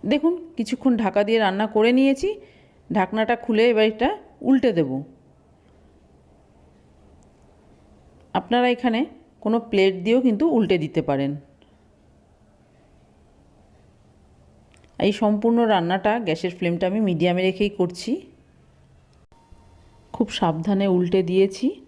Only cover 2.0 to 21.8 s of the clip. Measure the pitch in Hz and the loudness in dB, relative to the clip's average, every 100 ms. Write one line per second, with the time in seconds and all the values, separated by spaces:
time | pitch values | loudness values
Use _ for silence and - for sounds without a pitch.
2 | 269 269 381 427 - _ _ _ _ 214 | 2 0 -2 -6 -14 _ _ _ _ -2
3 | 185 214 220 233 - 220 226 220 214 214 | -2 -2 -2 -2 -2 2 2 4 2 0
4 | 262 415 - - - 269 254 170 143 131 | -2 -4 -12 -8 0 2 2 0 -2 -4
5 | 147 - _ _ _ _ _ _ _ _ | -10 -20 _ _ _ _ _ _ _ _
6 | _ _ _ _ _ _ _ _ _ _ | _ _ _ _ _ _ _ _ _ _
7 | _ - _ _ _ _ _ _ _ - | _ -20 _ _ _ _ _ _ _ -20
8 | - _ _ - - 240 247 247 254 220 | -20 _ _ -8 -2 0 2 2 0 0
9 | 330 - _ _ 214 226 214 196 190 185 | -4 -8 _ _ -2 -2 0 2 2 2
10 | 180 247 254 208 330 262 180 185 151 165 | 0 2 2 2 2 2 2 0 0 -4
11 | 151 139 139 143 - _ _ _ _ _ | -2 -2 -2 -6 -12 _ _ _ _ _
12 | _ _ _ _ _ _ _ _ _ _ | _ _ _ _ _ _ _ _ _ _
13 | _ _ _ _ _ _ _ _ _ _ | _ _ _ _ _ _ _ _ _ _
14 | _ _ _ _ _ _ _ _ _ - | _ _ _ _ _ _ _ _ _ -2
15 | 190 208 214 208 233 233 226 196 170 185 | 0 2 0 2 2 2 2 2 0 0
16 | 208 226 202 165 185 175 175 170 185 208 | 0 -2 -2 -4 -4 -4 -4 -2 -2 0
17 | 208 165 175 175 185 185 208 208 180 180 | 0 2 0 2 -2 0 -4 -2 -4 -4
18 | - 330 - _ _ _ _ _ _ _ | -6 -8 -8 _ _ _ _ _ _ _
19 | _ _ _ - _ - - - - _ | _ _ _ -20 _ -20 -20 -20 -20 _
20 | _ - 220 - 175 160 165 196 196 180 | _ -4 -4 0 -2 -2 -2 0 2 2
21 | 175 190 175 180 196 190 254 403 | 2 0 2 2 2 0 -4 -4